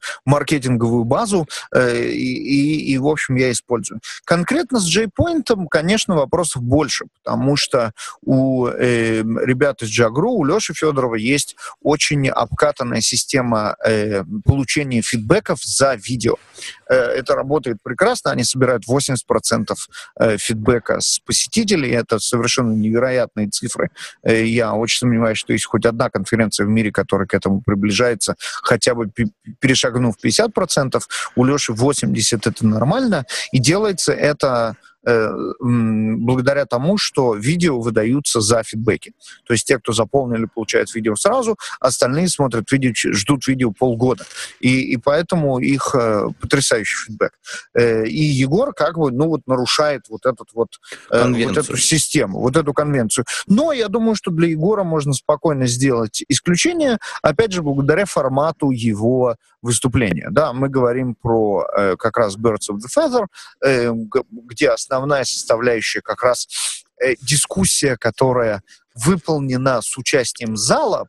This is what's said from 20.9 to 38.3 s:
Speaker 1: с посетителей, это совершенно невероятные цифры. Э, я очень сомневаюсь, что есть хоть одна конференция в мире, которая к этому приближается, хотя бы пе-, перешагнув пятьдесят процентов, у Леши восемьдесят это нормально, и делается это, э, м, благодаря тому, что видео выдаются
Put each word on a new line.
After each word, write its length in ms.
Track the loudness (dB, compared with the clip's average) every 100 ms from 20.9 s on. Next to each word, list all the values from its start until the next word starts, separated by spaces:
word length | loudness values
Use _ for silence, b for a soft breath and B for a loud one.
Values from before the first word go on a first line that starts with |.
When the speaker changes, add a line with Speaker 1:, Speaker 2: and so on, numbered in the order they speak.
| -2
Speaker 1:
с 180 | -2 -4
посетителей, 720 | -2 -2 -2 -2 0 0 2
это 300 | 0 0 -2
совершенно 520 | 0 0 0 0 2
невероятные 760 | 2 2 2 2 0 -2 -2 -4
цифры. 400 | -4 -6 -4 -4 B B B
Э, 220 | 0 2
я 300 | 2 0 0
очень 240 | 0 0 0
сомневаюсь, 380 | 2 2 2 0
что 140 | -2
есть 140 | -2 0
хоть 200 | 2 2
одна 220 | 2 -2
конференция 560 | -2 -2 0 0 0 0
в 40 |
мире, 220 | 2 2
которая 340 | 0 0 0 0
к 80 |
этому 140 | 0 0 0 0
приближается, 680 | 0 2 2 0 0 -4 -6 B B
хотя 320 | 0 2 2
бы 120 | 0 -2
пе-, 220 | -2 -4 -4 -20 -2
перешагнув 560 | 2 2 2 2 0 0
пятьдесят 320 | 0 2 2
процентов, 560 | 0 0 0 0 -2 -4 B B 2
у 80 |
Леши 280 | 2 2 0
восемьдесят 720 | 0 0 2 0 0 0 0 -2
это 200 | 0 2
нормально, 580 | 2 2 2 2 0 -2 B B
и 60 | 2
делается 540 | 4 2 2 0 0
это, 600 | 0 0 2 2 2 0 -4 b b 2
э, 40 | 2 2 -2 -6 -4
м, 640 | 0 2 2 0 0 0 0
благодаря 400 | 2 2 0 0
тому, 320 | -2 0 0
что 360 | 0 0 0
видео 460 | 2 0 2 2 0
выдаются 600 | 0 0 0 0 0